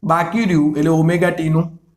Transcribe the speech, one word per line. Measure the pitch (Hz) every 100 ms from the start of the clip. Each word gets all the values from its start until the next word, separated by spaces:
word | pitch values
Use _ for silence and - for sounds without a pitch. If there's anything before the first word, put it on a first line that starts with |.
બાકી | - 165 - 220
રહ્યું, | 220 165 147 147
એટલે | 151
ઓમેગા | 160 165 175 180
ટીનું | 170 160 160 175 - _